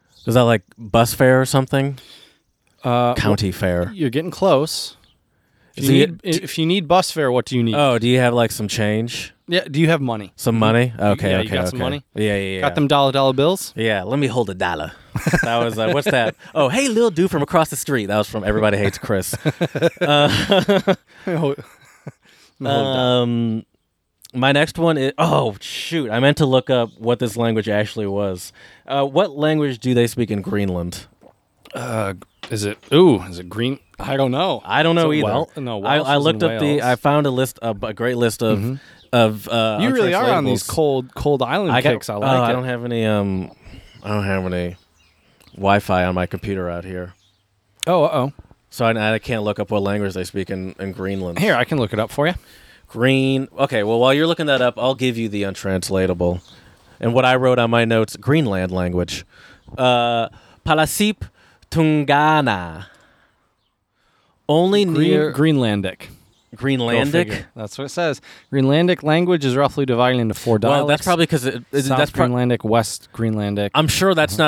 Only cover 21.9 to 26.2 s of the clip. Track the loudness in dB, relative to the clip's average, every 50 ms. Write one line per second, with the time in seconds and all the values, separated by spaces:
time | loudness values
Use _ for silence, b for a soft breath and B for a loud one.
21.9 | _ _ -20 -20 -20 _ b b b b b b b -10 -4 -2 0 0 0 0
22.9 | 0 0 2 2 2 2 2 0 0 0 -2 -2 -2 -4 -8 _ _ _ _ _
23.9 | _ _ _ _ _ _ _ -10 -4 0 2 2 4 4 2 0 -2 0 0 0
24.9 | 2 2 0 -2 0 0 0 2 2 2 0 -2 -4 -6 -12 -14 -12 -10 -10 -6
25.9 | -4 -4 -4 -2 -2 2